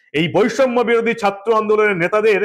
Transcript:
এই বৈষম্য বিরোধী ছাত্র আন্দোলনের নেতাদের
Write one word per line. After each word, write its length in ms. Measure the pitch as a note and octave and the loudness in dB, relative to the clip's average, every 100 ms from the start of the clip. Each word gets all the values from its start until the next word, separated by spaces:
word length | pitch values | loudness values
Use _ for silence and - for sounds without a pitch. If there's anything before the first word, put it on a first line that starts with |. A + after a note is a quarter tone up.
| _ | _
এই 120 | D3 E3+ | -4 0
বৈষম্য 440 | D#3+ A3+ - C4 A#3+ A#3 | 0 0 2 0 0 0
বিরোধী 260 | A#3 A3 A3+ | 0 0 -2
ছাত্র 340 | G3+ G3 A3+ A3 | -4 -4 -2 -2
আন্দোলনের 440 | G#3+ G#3+ G#3 F#3 | 0 0 0 0
নেতাদের 380 | F3 G#3+ A3 G3 | -2 0 2 0